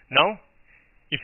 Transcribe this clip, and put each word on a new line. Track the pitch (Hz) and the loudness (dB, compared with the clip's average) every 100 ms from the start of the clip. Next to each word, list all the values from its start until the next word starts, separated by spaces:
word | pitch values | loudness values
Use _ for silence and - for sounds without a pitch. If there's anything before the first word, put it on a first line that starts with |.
| - | -2
Now, | 135 180 208 - _ _ - _ _ - | 2 2 0 -14 _ _ -20 _ _ -10
if | 147 | -8